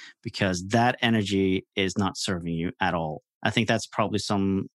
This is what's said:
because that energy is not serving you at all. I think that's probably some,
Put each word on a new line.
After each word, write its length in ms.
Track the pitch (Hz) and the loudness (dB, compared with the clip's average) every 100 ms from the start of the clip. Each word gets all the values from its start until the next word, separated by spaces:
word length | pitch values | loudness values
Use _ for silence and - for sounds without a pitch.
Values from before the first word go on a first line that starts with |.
| - - | -20 -16
because 440 | - - 98 90 95 | -12 -2 0 0 0
that 280 | 117 123 - | 2 2 2
energy 640 | 120 113 98 98 95 92 - - | 2 2 2 2 2 0 -2 -2
is 220 | 95 107 | -2 0
not 180 | 95 - | -2 -2
serving 360 | - 90 85 | -4 -4 -4
you 180 | 82 85 - | -4 -4 -2
at 140 | 92 | 0
all. 280 | 85 80 76 - _ | 0 -4 -8 -14 _
I 80 | 113 | 0
think 180 | 117 110 | 0 2
that's 180 | 113 - | 0 -2
probably 320 | - 104 104 | -4 -2 -2
some, 480 | - 101 98 95 - | 0 0 2 0 -2